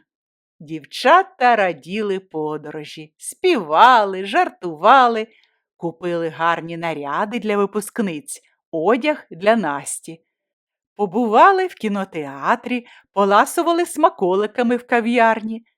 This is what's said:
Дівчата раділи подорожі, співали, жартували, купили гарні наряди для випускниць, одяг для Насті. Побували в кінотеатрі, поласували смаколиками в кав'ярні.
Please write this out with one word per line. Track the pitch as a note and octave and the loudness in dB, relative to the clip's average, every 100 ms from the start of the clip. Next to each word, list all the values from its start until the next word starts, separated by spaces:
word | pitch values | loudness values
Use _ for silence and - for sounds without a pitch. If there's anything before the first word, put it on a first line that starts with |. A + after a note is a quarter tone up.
| _ _ _ _ _ _ | _ _ _ _ _ _
Дівчата | D3+ D#3+ C#3 - B3 E4+ F#4+ - B3 A3+ | -14 -14 -12 -2 4 6 4 0 2 4
раділи | F#3+ E3 E3 G3+ G#3 F#3+ | 2 -2 -8 -6 -4 -6
подорожі, | F#3+ D#3 D3+ D3+ D3+ D#3 D3 - D3+ _ | -6 -8 -6 -8 -10 -14 -14 -16 -20 _
співали, | - - F#4 D#4 D#3+ D#3 A3+ B3 G#3 F#3+ | -18 -4 0 0 2 4 6 4 2 -4
жартували, | G3 C4+ F4+ - F3+ D#3 F#3+ C4+ B3 A3+ A3 _ _ _ _ _ | -4 -2 -2 -4 -10 0 4 6 4 0 -6 _ _ _ _ _
купили | E3+ D#3+ F3 E3+ E3 | -10 -8 -6 -4 -6
гарні | D3 E3 E3+ E3 E3+ | -2 -2 -2 -4 -8
наряди | E3+ D3+ C#3+ D3+ G#3 A#3+ | -8 -6 -6 -4 -4 -4
для | G#3+ G#3 | -2 -2
випускниць, | G3 G#3 G3+ - G3+ D#3 - - _ _ _ | -2 -4 -8 -6 -6 -6 -12 -16 _ _ _
одяг | E3 E3 B3 D4+ D4+ - | -4 0 0 0 -4 -8
для | F3+ G3 A3+ | -4 0 2
Насті. | E3 C#3+ - - - E3 _ _ _ _ _ _ _ | 0 -6 -8 -12 -14 -20 _ _ _ _ _ _ _
Побували | - G#3 F3+ A#3+ A3 F4+ F#4+ F#4 | -6 -4 0 2 6 6 6 0
в | |
кінотеатрі, | - G#3+ G3+ F#3+ E3+ C#3+ C#3 D3+ A3+ B3 B3 A#3+ - _ | -4 -6 -4 -6 -8 -10 -6 -2 -2 -2 -6 -8 -20 _
поласували | - G3 G3+ C4+ - D#4+ E4+ F4 | 0 4 4 4 0 0 0 -2
смаколиками | - D#4 - F3+ F#3+ G#3 G#3 A#3 A#3+ | 0 0 2 -2 0 -2 -2 -2 -2
в | - | -2
кав'ярні. | A#3+ A3+ A#3+ A3+ A3 G#3+ A3+ A#3 | -2 0 2 2 2 -4 -12 -16